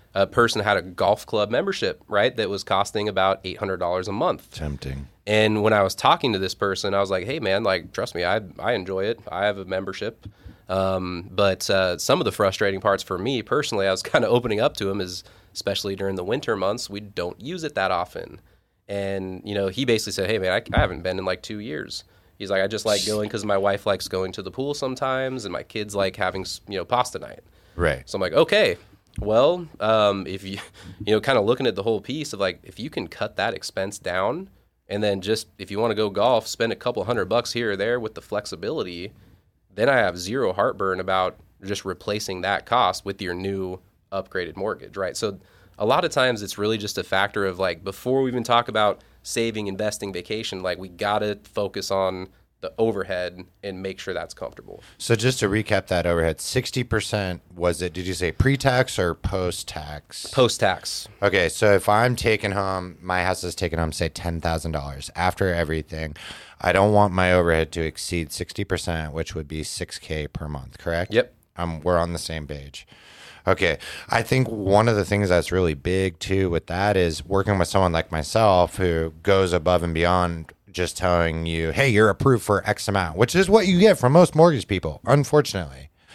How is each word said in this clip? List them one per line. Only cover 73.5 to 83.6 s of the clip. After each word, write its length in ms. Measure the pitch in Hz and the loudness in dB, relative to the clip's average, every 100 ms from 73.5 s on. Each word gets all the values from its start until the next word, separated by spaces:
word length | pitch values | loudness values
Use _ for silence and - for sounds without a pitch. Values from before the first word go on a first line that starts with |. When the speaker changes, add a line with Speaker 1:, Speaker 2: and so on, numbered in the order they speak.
| 95 90 76 - - - | 2 2 0 -6 -12 -2
Speaker 2:
I 140 | 117 | 0
think 260 | 113 131 120 | 2 2 2
one 400 | 110 98 101 117 | 0 4 6 6
of 60 | |
the 100 | 107 | 4
things 240 | 90 104 101 | 2 2 4
that's 220 | 87 - | 4 2
really 240 | 92 87 | 2 2
big, 440 | 69 85 92 95 85 | 0 0 0 0 -2
too, 280 | - 95 95 | -2 0 2
with 200 | 82 - | 0 -2
that 280 | 87 101 98 | 0 2 4
is 280 | 87 76 | 2 0
working 340 | 80 98 98 98 | -2 0 2 2
with 80 | 85 | 2
someone 220 | 98 92 | 4 4
like 200 | 82 - | 2 -2
myself 640 | 80 73 110 110 90 85 - | -4 0 4 6 6 4 2
who 360 | 90 82 80 80 | 0 2 -2 -2
goes 280 | 101 98 92 | 4 4 6
above 300 | 87 78 90 | 2 4 2
and 100 | 85 | 2
beyond 600 | 80 85 90 87 82 80 - _ | 2 4 4 2 -2 -10 -18 _
just 260 | 92 87 - | -4 -4 -2
telling 480 | 92 87 82 80 | 2 4 2 0
you, 260 | 82 82 80 | -2 -2 -2
"Hey, 160 | 78 139 | 2 4
you're 180 | 104 107 | 6 6
approved 340 | 95 135 120 | 6 4 4
for 220 | - 98 107 | 4 0 2
X 220 | 104 - | -2 0
amount," 300 | 98 85 82 | 0 0 2
which 160 | 123 | 2
is 160 | 175 185 | 4 4
what 160 | 220 | 4